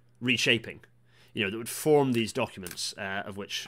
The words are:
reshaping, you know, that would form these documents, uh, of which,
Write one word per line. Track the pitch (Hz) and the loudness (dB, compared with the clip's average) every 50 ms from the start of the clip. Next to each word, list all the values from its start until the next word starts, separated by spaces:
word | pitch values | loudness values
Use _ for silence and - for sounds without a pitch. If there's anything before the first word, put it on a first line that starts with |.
| _ _ _ - | _ _ _ -6
reshaping, | 117 127 123 113 - 143 120 113 - 101 76 - - - _ _ _ _ _ - - _ - | -2 0 0 2 4 2 2 2 0 -6 -16 -16 -18 -20 _ _ _ _ _ -20 -20 _ -4
you | - 104 | -2 -2
know, | 95 | -2
that | 107 113 | -2 -4
would | 120 117 | -6 -8
form | - - - 156 151 147 139 131 120 | -6 0 4 6 6 8 6 6 4
these | 117 110 98 | 2 2 0
documents, | - 131 113 - - 104 92 87 - - - - - - | 0 -2 -2 -2 -4 -8 -12 -10 -8 -8 -8 -8 -6 -6
uh, | 101 98 98 101 - | -6 -4 -4 -4 -6
of | 104 98 101 | -6 -8 -10
which, | 98 - - - - | -8 -8 -8 -8 -8